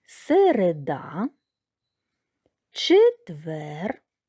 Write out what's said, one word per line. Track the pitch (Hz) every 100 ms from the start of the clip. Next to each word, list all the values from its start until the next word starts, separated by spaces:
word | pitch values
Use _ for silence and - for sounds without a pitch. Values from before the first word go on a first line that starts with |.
середа, | - - - 349 381 226 180 151 139 139 147 156 254 _ _ _ _ _ _ _ _ _ _ _ _ _ _
четвер, | - - 370 480 480 - 151 160 156 151 147 190 - _ _